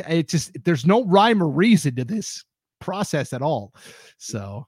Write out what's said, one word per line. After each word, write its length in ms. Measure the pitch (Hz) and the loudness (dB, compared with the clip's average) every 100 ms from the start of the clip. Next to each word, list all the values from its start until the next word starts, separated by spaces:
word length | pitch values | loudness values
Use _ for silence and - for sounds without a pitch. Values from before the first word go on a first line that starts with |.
| - | -2
it's 220 | 165 156 | -2 0
just, 320 | 160 - - 175 | -2 -4 -6 -2
there's 200 | 156 139 | 0 2
no 200 | 214 226 | 2 4
rhyme 360 | 190 220 220 | 4 4 4
or 60 | 165 | 0
reason 480 | 139 214 208 147 127 | 2 4 4 2 -4
to 80 | |
this 400 | 123 220 - - - _ _ - | -4 -6 -8 -12 -18 _ _ -16
process 520 | - 190 208 151 - | -8 -6 -4 -4 -4
at 100 | 127 | -4
all. 320 | 143 139 101 _ - - - _ | -2 -2 -6 _ -20 -20 -20 _
So, 480 | - 110 98 101 | -12 -10 -10 -12